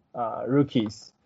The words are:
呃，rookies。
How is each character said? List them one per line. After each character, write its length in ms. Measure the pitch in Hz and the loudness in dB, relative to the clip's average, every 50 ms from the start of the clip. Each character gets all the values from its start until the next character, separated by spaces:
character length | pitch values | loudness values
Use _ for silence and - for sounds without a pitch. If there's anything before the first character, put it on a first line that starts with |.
| _ _ - | _ _ -8
呃， 340 | 120 117 110 - - 120 | -6 -6 -4 -4 -6 -2
rookies。 640 | 120 135 143 139 139 - 123 107 104 - - - - _ _ _ | 2 4 4 4 4 2 0 0 -2 -4 -10 -18 -20 _ _ _